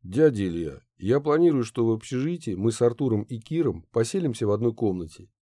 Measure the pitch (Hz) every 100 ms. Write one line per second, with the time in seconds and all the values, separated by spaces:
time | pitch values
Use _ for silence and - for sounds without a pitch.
0 | 92 107 156 110 95 85 78 65 _ _
1 | 95 139 147 151 175 139 113 - 117 110
2 | - 127 143 175 113 92 110 113 120 117
3 | 139 107 101 117 - 160 143 85 - 117
4 | 113 190 165 113 104 104 117 113 107 92
5 | 82 - 92 _